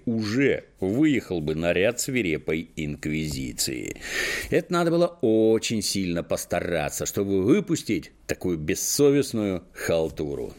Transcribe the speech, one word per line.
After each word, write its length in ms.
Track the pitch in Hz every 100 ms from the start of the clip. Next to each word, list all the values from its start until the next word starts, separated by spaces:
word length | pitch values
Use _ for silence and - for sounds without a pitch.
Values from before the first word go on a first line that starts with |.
| -
уже 580 | 113 104 120 139 80 - -
выехал 640 | 95 120 156 120 - 90
бы 140 | 76 78
наряд 440 | 85 87 104 120
свирепой 720 | - 127 92 76 - 82 82 -
инквизиции. 1200 | 76 71 78 78 78 67 64 - - 62 50 - - - - - -
Это 220 | 151 170
надо 200 | 175 165
было 160 | 170 175 -
очень 600 | 117 110 110 110 - 110
сильно 420 | 95 101 92 85
постараться, 840 | 80 90 - 87 87 85 71 - 82
чтобы 380 | 107 98 98
выпустить 680 | 95 175 - 165 - 90 - _ -
такую 300 | - 90 82
бессовестную 1080 | 76 92 - - 143 143 - 113 104 90 -
халтуру. 800 | - - 82 80 76 76 67 55